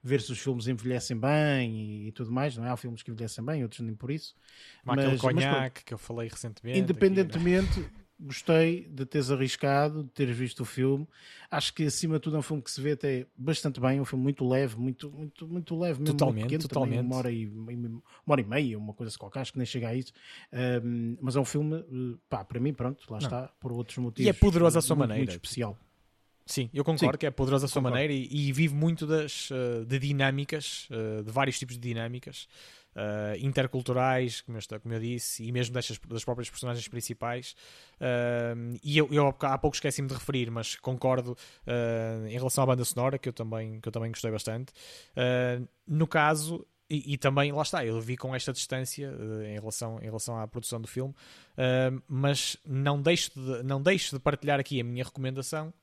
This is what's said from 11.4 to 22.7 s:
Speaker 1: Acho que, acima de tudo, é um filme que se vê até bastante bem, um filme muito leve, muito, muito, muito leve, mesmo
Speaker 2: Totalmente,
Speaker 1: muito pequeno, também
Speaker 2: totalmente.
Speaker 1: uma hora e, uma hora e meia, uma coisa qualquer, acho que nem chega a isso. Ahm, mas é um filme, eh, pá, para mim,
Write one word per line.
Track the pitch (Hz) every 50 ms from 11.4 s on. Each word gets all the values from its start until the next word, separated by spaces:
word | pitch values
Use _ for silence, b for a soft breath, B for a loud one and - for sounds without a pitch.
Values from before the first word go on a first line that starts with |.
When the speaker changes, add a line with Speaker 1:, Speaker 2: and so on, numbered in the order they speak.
| B B
Speaker 1:
Acho | - 147 - - -
que, | - 151
acima | 143 - - - 160 156
de | 151
tudo, | - 165 151
é | 156
um | 131
filme | - 156 147 123
que | -
se | - 139
vê | 135 147 147
até | 143 - 143 131 127 131 _ _
bastante | - 127 151 156 - - 147 131 127
bem, | 123 131 135 139
um | 135
filme | - - 131 127
muito | 139 139 - 131
leve, | 123 127 135 139 127 110
muito, | 113 123 131 123 _ 147 147
muito, | 143 147 156 147 _ - 165
muito | 160 170 180 160 - 170
leve, | 160 175 175 151 127
mesmo | 147 156 151
Speaker 2:
Totalmente, | 143 147 127 113 107 110 123
Speaker 1:
muito | 143 160 160
pequeno, |
também | - - 147 131 120 120 123 123
Speaker 2:
totalmente. | 123
Speaker 1:
uma | 127
hora | 127 123 123
e, | 117 113 113
uma | 104 107 110 113 117 120 120 120 117 113 120 _ B B B B - 147
hora | 135
e | 110
meia, | 101 120 147 147 123 110
uma | 104 107 107 104
coisa | - 120 110 - -
qualquer, | - 101 - 135
acho | 131 -
que | - 131
nem | 123
chega | - - 127 117 113
a | 117
isso. | 131 127 - B B B B B B B B
Ahm, | - 123 127 127 123 120 113 120 120 117 117 117 120 -
mas | 135 127 123
é | 143
um | 131
filme, | - - 147 151 151 156
eh, | 165 - - 131 127 127 123 117 - _
pá, | _ - 107 95
para | _ 127 120
mim, | 123 147